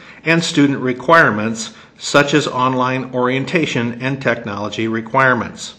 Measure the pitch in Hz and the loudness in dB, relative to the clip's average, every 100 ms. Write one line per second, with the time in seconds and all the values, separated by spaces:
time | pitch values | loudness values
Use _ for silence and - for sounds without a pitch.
0 | - - 156 165 170 147 143 123 127 123 | -20 -8 0 0 2 2 2 2 -4 -4
1 | - 165 139 107 110 113 - - - - | 4 6 6 2 -2 -4 -10 -14 -20 -14
2 | - 143 143 151 - 127 127 127 127 131 | 0 2 4 2 0 0 0 0 -2 -2
3 | 127 127 123 131 135 180 147 127 117 117 | -4 -2 0 0 -2 -2 0 -2 -2 -4
4 | 127 135 127 117 113 101 104 107 110 113 | -6 -2 -2 -2 -4 -8 -8 -4 -4 -4
5 | 110 131 131 120 95 - - | -2 2 4 2 -2 -10 -16